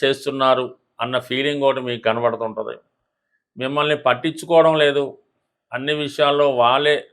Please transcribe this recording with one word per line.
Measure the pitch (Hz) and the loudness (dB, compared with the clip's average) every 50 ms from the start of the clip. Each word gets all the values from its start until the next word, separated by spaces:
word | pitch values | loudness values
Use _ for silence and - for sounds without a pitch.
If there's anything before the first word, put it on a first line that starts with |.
| - | 0
చేస్తున్నారు | 135 139 135 - 143 139 135 135 131 131 127 127 123 - _ _ _ _ - | 0 0 -2 -4 -6 -4 0 2 2 2 2 0 -4 -10 _ _ _ _ -8
అన్న | 117 123 127 123 123 - | -6 -4 -4 -6 -4 -4
ఫీలింగ్ | 123 127 135 147 147 143 139 135 | -4 -4 -2 -2 -2 0 0 0
ఒకటి | 131 131 127 123 | 0 0 -4 -6
మీకు | 120 113 - 113 | -6 -4 -2 -2
కనబడుతుంటది. | 113 120 120 117 113 113 117 110 107 110 110 - - - _ _ _ _ _ _ _ _ _ _ _ _ _ _ _ | 0 0 0 -2 -2 -2 -6 -8 -8 -8 -10 -10 -12 -16 _ _ _ _ _ _ _ _ _ _ _ _ _ _ _
మిమ్మల్ని | - 127 131 143 147 147 151 151 147 - 127 | -8 -8 -4 -2 -2 0 0 -2 0 0 0
పట్టించుకోవడం | 123 120 - 160 156 - - 151 170 160 165 160 156 156 151 | 0 0 -2 -6 -6 -6 -4 2 4 4 4 4 4 4 2
లేదు, | 143 139 143 143 131 - - _ _ _ _ _ _ _ _ _ _ 120 | 2 2 0 -2 -4 -6 -14 _ _ _ _ _ _ _ _ _ _ -10
అన్ని | 123 131 143 151 151 147 | -8 -4 -4 -4 -4 -4
విషయాల్లో | 139 139 - 151 143 143 143 147 143 131 123 120 | -6 -2 0 2 2 4 4 2 2 4 4 4
వాళ్ళే | 120 127 139 147 147 147 139 - - | 4 4 4 4 2 0 0 -2 -8